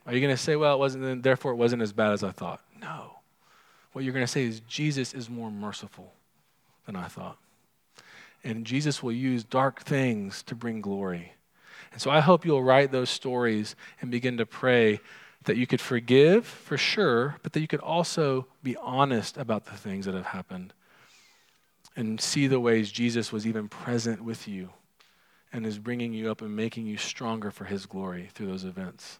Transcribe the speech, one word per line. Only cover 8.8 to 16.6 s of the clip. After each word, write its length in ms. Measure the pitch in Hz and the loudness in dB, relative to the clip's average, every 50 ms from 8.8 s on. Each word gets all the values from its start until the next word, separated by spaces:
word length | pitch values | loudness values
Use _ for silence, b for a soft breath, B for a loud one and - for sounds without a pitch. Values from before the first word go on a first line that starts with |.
| 147 151 139 - - | 2 0 0 0 -2
will 100 | 123 117 | -4 -4
use 300 | 120 131 131 127 120 110 | -2 0 0 0 0 -2
dark 380 | - - 131 135 135 - - | 0 2 2 2 2 0 -4
things 640 | - - 147 135 131 123 113 104 101 98 98 - - | -4 -2 0 2 2 2 0 0 -4 -6 -8 -12 -10
to 100 | - 123 | -10 -10
bring 260 | 113 120 117 113 110 | -8 -6 -6 -6 -4
glory. 520 | 101 101 98 98 98 95 90 87 85 - - _ _ _ B B B B B B B B - | -4 -4 -4 -4 -4 -4 -4 -6 -8 -12 -18 _ _ _ B B B B B B B B -12
And 80 | 117 | -6
so 100 | - 135 | -2 4
I 100 | 143 156 | 4 6
hope 240 | 143 170 180 160 - | 8 8 6 6 6
you'll 180 | 170 147 135 127 | 2 2 4 6
write 300 | 131 131 135 143 135 135 | 6 8 8 6 6 2
those 180 | 127 127 - | 0 0 -2
stories 640 | - - - 135 123 123 123 117 110 107 107 - - B B B B B | -4 -4 -4 -2 0 2 2 2 2 0 -2 -4 -8 B B B B B
and 100 | - 127 | -8 -6
begin 260 | 123 120 120 127 123 | -4 -2 -2 -2 -2
to 100 | 117 113 | -2 -4
pray 540 | - - - - 131 123 120 113 110 104 104 B B B B B B B B - | -4 -4 -2 2 4 6 6 6 6 4 2 B B B B B B B B -2
that 120 | - 101 | 0 2
you 100 | 120 127 | 2 2
could 140 | - 131 120 | 2 0 -2
forgive, 640 | - - 131 117 117 117 127 135 143 160 190 233 233 | 0 -2 -2 -2 2 6 8 10 10 10 8 6 4
for 300 | - - - | 0 -10 -18